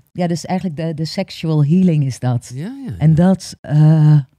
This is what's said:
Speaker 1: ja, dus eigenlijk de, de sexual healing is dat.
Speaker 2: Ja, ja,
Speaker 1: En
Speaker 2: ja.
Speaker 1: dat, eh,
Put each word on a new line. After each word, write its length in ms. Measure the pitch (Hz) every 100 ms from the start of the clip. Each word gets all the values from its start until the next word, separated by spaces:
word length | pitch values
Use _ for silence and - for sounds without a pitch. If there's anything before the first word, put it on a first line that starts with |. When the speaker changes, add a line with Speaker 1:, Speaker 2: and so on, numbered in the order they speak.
| _
Speaker 1:
ja, 160 | - 175
dus 180 | 170 -
eigenlijk 320 | 185 185 147
de, 140 | 165
de 120 | 156 160
sexual 600 | - 190 - 160 156 143
healing 380 | 180 185 151 135
is 140 | 120
dat. 320 | 127 123 - 127
Speaker 2:
Ja, 260 | 180 269 262
ja, 120 | 92
Speaker 1:
En 120 | 151
Speaker 2:
ja. 60 | 156
Speaker 1:
dat, 420 | 180 185 - -
eh, 580 | - 151 156 160 151 151 135